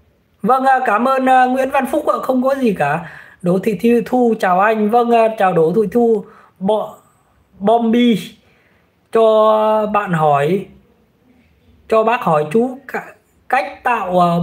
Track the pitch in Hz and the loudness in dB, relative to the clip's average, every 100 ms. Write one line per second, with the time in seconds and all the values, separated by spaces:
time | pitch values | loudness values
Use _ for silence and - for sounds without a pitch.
0 | _ _ _ _ 202 262 269 262 254 208 | _ _ _ _ 0 0 2 0 0 0
1 | 254 269 262 262 254 262 262 277 254 311 | 0 0 2 2 2 0 -2 -2 -2 -2
2 | 311 302 - 262 262 277 247 180 143 160 | -2 -2 -2 -2 0 0 -2 -2 -2 -4
3 | 170 - - _ 175 185 190 190 233 240 | -8 -18 -20 _ -2 -2 -2 -2 0 0
4 | - 247 240 226 190 180 208 220 208 240 | 0 0 0 0 0 2 2 0 0 0
5 | 233 233 226 220 190 170 160 196 208 240 | 2 2 2 0 0 2 0 0 0 0
6 | 233 214 - - _ _ 190 214 185 - | 0 0 -4 -18 _ _ -4 -2 -4 -14
7 | _ _ _ _ _ - 202 233 226 240 | _ _ _ _ _ -6 0 0 2 2
8 | 240 196 - - _ _ _ _ _ _ | 2 0 -4 -20 _ _ _ _ _ _
9 | _ 226 220 220 214 214 214 214 208 208 | _ 2 4 4 4 2 2 0 0 -2
10 | 202 170 156 143 147 196 - - _ _ | -2 0 2 2 0 -2 -6 -18 _ _
11 | _ _ _ _ _ _ _ _ - 220 | _ _ _ _ _ _ _ _ -2 0
12 | 220 240 185 156 151 226 254 254 - 220 | 2 0 0 0 0 -2 -2 -6 -14 -14
13 | - - _ _ - 262 - - 254 233 | -14 -20 _ _ -4 -4 -4 -8 -4 -4
14 | 185 180 175 170 | -2 0 2 2